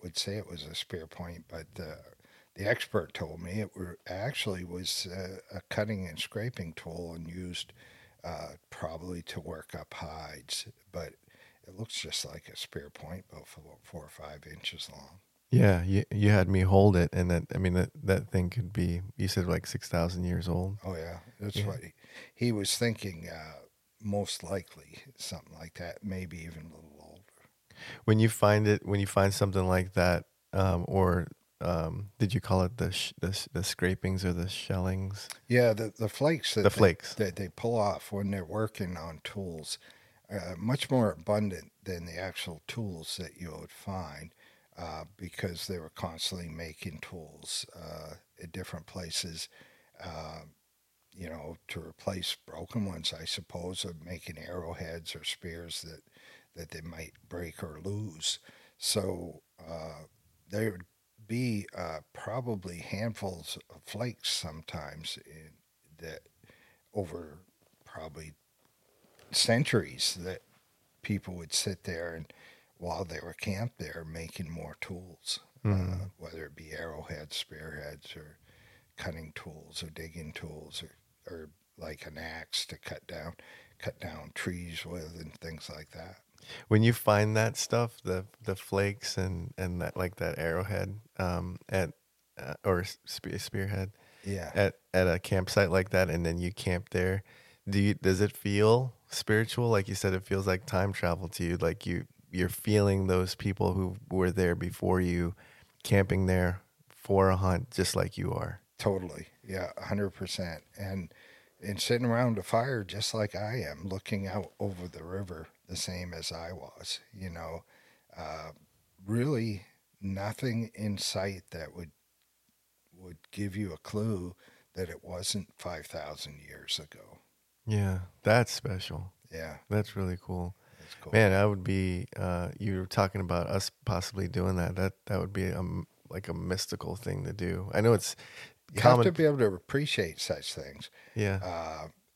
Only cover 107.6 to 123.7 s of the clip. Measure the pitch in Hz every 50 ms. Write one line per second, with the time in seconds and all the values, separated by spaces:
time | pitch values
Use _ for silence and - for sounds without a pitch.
107.6 | - - - - 98 - - 95 90 87 - - 92 - 95 87 82 - - 95
108.6 | _ _ _ - - 101 98 95 92 87 - - - - _ _ - 110 95 92
109.6 | 90 85 - - - - 107 101 104 95 - - 98 90 - - 95 87 80 80
110.6 | - _ - - 98 95 95 95 87 80 - - - - - - _ _ _ -
111.6 | - 104 101 95 - - 123 117 127 120 117 117 127 120 113 101 90 - - 113
112.6 | 117 139 135 117 101 87 90 101 - - - 110 104 104 - 110 104 107 113 131
113.6 | 98 76 71 73 85 98 92 95 - - 110 98 98 95 92 107 90 - - -
114.6 | 101 101 95 87 90 87 76 82 80 85 92 98 101 90 85 78 78 - _ _
115.6 | _ - 90 85 - - 90 90 90 87 85 82 80 - 82 82 82 80 - 82
116.6 | - - - - - - - - - _ - 101 92 92 82 82 82 80 82 87
117.6 | - _ _ - _ _ _ _ _ _ - - 82 78 78 78 78 78 76 -
118.6 | _ _ _ _ _ _ _ _ 95 98 107 120 123 147 151 113 113 113 104 92
119.6 | - - _ _ _ _ _ - 98 98 95 98 98 107 110 - - 131 113 113
120.6 | 117 110 - - 107 107 101 95 - - - 101 95 101 98 92 - _ - 82
121.6 | 80 71 - 87 87 76 - _ _ _ _ _ _ _ _ _ _ _ _ _
122.6 | _ _ _ _ _ _ _ 90 92 90 82 78 _ - - - 101 101 92 101
123.6 | 104 92